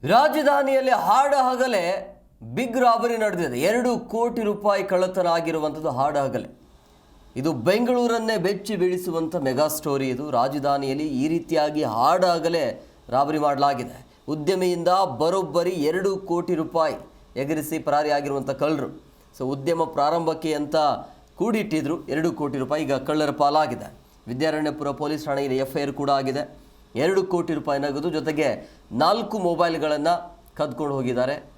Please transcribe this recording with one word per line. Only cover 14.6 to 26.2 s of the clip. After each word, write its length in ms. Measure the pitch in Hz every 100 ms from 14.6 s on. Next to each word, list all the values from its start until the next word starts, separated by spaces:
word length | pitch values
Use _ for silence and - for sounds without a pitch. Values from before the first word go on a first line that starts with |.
| 185 175 170 180 190 120
ಬರೋಬ್ಬರಿ 520 | 156 190 175 151 175
ಎರಡು 480 | 180 147 170 196 185
ಕೋಟಿ 380 | - 170 175 175
ರೂಪಾಯಿ 400 | 160 165 156 110 - - - -
ಎಗರಿಸಿ 440 | 139 160 151 160
ಪರಾರಿಯಾಗಿರುವಂಥ 680 | 135 143 151 143 143 139 123
ಕಳ್ಳರು. 380 | - 147 156 127 - - - - -
So, 60 |
ಉದ್ಯಮ 400 | 131 139 135 165
ಪ್ರಾರಂಭಕ್ಕೆ 680 | 160 - 147 165 160 160 160
ಅಂತ 220 | 151 147 156 147 113 - - - -
ಕೂಡಿಟ್ಟಿದ್ರು 720 | 214 220 208 156 151 160 -
ಎರಡು 240 | 139 165
ಕೋಟಿ 260 | - 147 135
ರೂಪಾಯಿ, 260 | 131 151
ಈಗ 100 | 147
ಕಳ್ಳರ 380 | 135 135 151 151
ಪಾಲಾಗಿದೆ. 640 | 139 143 151 151 120 107 - - - -
ವಿದ್ಯಾರಣ್ಯಪುರ 640 | 123 156 151 151 151 143
ಪೊಲೀಸ್ 340 | 139 147 151 151
ಠಾಣೆಯಲ್ಲಿ 320 | 139 139 127
ಎಫ್ 200 | 131 143
ಐ 40 |
ಆರ್ 100 | 143
ಕೂಡ 180 | 135 143
ಆಗಿದೆ. 560 | 139